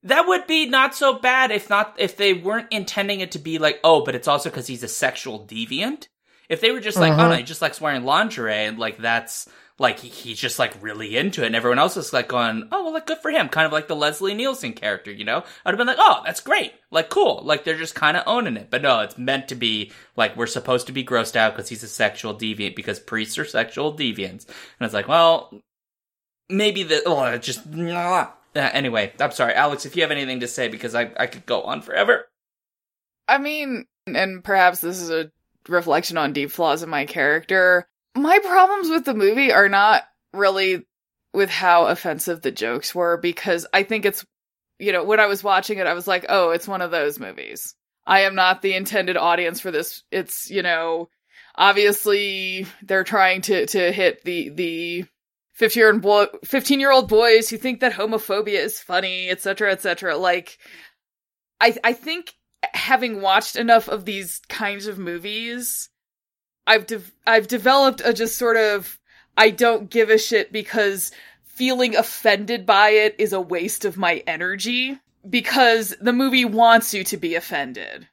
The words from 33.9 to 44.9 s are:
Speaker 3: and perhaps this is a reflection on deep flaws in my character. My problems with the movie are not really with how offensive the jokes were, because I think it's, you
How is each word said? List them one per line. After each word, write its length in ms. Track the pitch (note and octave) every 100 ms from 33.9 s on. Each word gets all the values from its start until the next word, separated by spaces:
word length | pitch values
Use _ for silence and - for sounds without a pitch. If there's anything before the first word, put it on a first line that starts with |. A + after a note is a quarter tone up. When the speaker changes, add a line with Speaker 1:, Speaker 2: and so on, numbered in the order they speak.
| _ -
Speaker 3:
and 360 | C3 F#3+ F#3
perhaps 380 | F3+ F#3+ F3+ F3+
this 180 | E3 F3+
is 120 | E3+
a 180 | D#3+ D#3 _ _ _ -
reflection 500 | F3 E3+ D3+ E3+ E3+
on 160 | D3
deep 160 | D3 C#3
flaws 320 | - E3 D3+
in 80 | E3+
my 160 | D3 C#3+
character. 840 | F3 C#3+ D#3 E3 F#3+ F3+ F3+ - _ _ B3+
My 240 | D4 G4
problems 500 | G4+ F4+ F#4 G4+ F4
with 160 | D#4+ -
the 80 |
movie 380 | A3 G3 A3+ C4+
are 180 | E3 G3+
not 340 | G3 G#3 G#3+ - _ _
really 500 | F#3+ G3 F#3+ F#3+ F#3 - _ _ _ _
with 180 | F#3+ G3
how 340 | - F#3 E3+ E3+
offensive 540 | F3 F#3 D3 - E3
the 80 | C3+
jokes 460 | B2 A2+ B2 - F3
were, 220 | E3+ E3+
because 500 | E3+ E3+ - E3+ E3+
I 120 | F#3+
think 220 | G3 A3 G3
it's, 200 | G3 - _ _ _ _ _
you 120 | G3